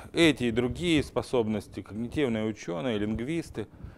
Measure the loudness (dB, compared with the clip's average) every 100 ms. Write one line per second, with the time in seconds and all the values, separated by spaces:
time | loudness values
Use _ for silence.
0 | -4 4 6 6 2 2 0 0 2 2
1 | 2 -4 0 2 2 -2 -4 -10 -10 -8
2 | -4 0 0 2 -2 -4 -6 -4 -2 0
3 | 0 -2 -2 -4 -6 -8 -10 -12 -16